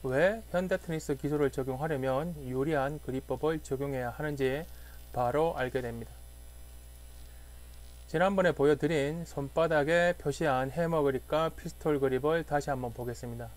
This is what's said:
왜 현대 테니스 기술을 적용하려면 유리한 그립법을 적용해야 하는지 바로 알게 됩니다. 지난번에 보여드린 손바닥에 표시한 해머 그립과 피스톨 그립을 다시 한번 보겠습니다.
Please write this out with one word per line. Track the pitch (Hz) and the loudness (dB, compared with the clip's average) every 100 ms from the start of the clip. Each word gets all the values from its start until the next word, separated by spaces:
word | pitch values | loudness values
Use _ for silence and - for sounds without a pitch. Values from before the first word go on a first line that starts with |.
왜 | 131 131 180 226 214 | 2 4 4 2 -2
현대 | 175 185 185 | -2 0 -2
테니스 | - 160 - 139 | -2 -4 -2 -2
기술을 | - 147 139 | 0 2 2
적용하려면 | 135 131 127 160 143 131 131 170 156 127 | 2 -2 -2 -2 0 2 0 -2 -6 -4
유리한 | 127 143 151 139 151 - | 0 2 2 0 -2 -4
그립법을 | 131 - 127 151 160 | -6 -2 0 0 0
적용해야 | - 135 139 131 120 | -2 -4 -2 -2 -4
하는지 | 117 151 143 131 139 170 - - - - | -4 -4 0 0 0 -6 -12 -14 -14 -8
바로 | - 123 147 165 139 | 0 2 4 2 0
알게 | 127 131 | -2 -2
됩니다. | 120 117 117 - - - - - - - - - - - - - - - - - - - - | -2 -6 -10 -14 -16 -16 -16 -16 -16 -16 -16 -16 -16 -16 -14 -14 -16 -16 -14 -14 -16 -16 -4
지난번에 | 160 190 196 180 | 2 4 6 4
보여드린 | 147 139 143 151 160 139 165 | 6 6 6 4 2 2 -2
손바닥에 | 165 - 139 - 165 156 143 170 175 175 | -6 -6 -2 2 4 4 4 4 4 2
표시한 | 147 139 160 127 135 | -2 0 2 2 0
해머 | 151 165 165 | 0 2 4
그립과 | 143 131 - 151 160 - | 4 2 0 0 0 -2
피스톨 | 165 - 160 147 | -12 -4 0 4
그립을 | 135 127 147 165 | 4 2 2 0
다시 | 156 147 143 | 2 0 0
한번 | 135 123 | -4 -4
보겠습니다. | 117 123 117 123 117 117 | -6 -6 -6 -8 -8 -10